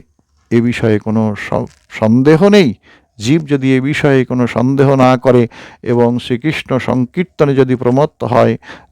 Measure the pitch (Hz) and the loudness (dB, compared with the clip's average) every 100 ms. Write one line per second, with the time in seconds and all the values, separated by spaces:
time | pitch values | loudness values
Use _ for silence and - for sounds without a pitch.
0 | - _ _ _ _ 117 117 120 113 107 | -2 _ _ _ _ -2 0 -2 -2 -2
1 | 110 110 110 101 - 104 - - _ - | -2 -2 -2 -6 -6 -6 -6 -12 _ -4
2 | 110 120 135 156 202 208 147 98 _ _ | 0 2 4 4 4 4 2 -2 _ _
3 | _ - 107 165 147 143 131 131 135 151 | _ -10 -2 -2 -2 -4 0 0 -2 -2
4 | 147 135 123 127 120 113 127 139 135 135 | 2 2 0 -2 -2 -2 -2 2 2 4
5 | 127 127 131 123 117 - - - - 120 | 2 2 2 2 0 -6 -20 -12 -4 0
6 | 117 120 - 123 156 - - 131 - 127 | 0 -2 -4 -6 -4 -6 -6 -4 -2 -2
7 | 123 - 180 - 147 135 127 123 123 127 | -4 -4 -8 -2 0 2 0 0 0 0
8 | 151 - 117 117 113 113 - - _ | -2 -4 -2 2 2 0 -8 -20 _